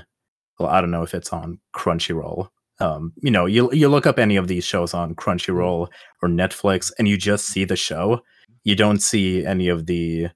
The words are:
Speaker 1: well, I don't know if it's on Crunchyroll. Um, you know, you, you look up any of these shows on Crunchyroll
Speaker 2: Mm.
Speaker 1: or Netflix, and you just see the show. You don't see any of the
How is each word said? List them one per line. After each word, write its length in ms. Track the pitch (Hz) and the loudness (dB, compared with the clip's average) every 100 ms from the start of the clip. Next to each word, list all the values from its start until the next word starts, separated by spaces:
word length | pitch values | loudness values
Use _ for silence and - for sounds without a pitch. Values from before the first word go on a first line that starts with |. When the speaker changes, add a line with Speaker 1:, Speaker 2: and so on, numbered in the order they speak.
| - _ _ _ _ - | -8 _ _ _ _ -6
Speaker 1:
well, 100 | 78 | 0
I 120 | 92 | 2
don't 100 | 87 | 2
know 120 | 85 | -2
if 100 | 85 | -4
it's 180 | 90 - | -8 -8
on 260 | 85 82 87 _ | -10 -10 -14 _
Crunchyroll. 760 | - 90 85 - 80 78 90 98 _ _ - | -6 -2 -2 -2 -6 -6 -8 -10 _ _ -4
Um, 320 | 85 73 82 - | -4 -4 -8 -4
you 80 | 143 | 0
know, 160 | 101 90 | 2 4
you, 260 | 113 123 | 4 4
you 160 | 151 143 | 4 4
look 180 | 143 151 | 4 4
up 120 | 131 | 4
any 180 | 107 98 | 4 2
of 120 | 90 | 0
these 160 | 87 | -2
shows 280 | - 92 85 | -2 -2 -2
on 220 | 87 82 | -4 -6
Crunchyroll 760 | 82 - 90 - 87 90 87 87 | -4 -4 -2 -2 0 0 -2 -4
Speaker 2:
Mm. 20 | - - _ | -10 -20 _
Speaker 1:
or 60 | 87 | 0
Netflix, 640 | 85 92 - 101 92 - - | 2 0 0 0 0 -2 0
and 100 | 104 | 0
you 80 | 98 | 2
just 300 | 101 101 - | 0 0 -2
see 180 | 95 | -2
the 120 | 95 92 | -2 -2
show. 460 | - 78 98 120 - _ _ _ | -4 -2 0 -2 -4 _ _ _
You 100 | 107 101 | 0 4
don't 240 | 104 104 | 4 4
see 460 | - 107 92 92 76 | 2 0 0 0 0
any 220 | 95 87 | 0 0
of 180 | 85 82 | 0 -2
the 420 | 87 82 82 85 | -2 -2 -4 -6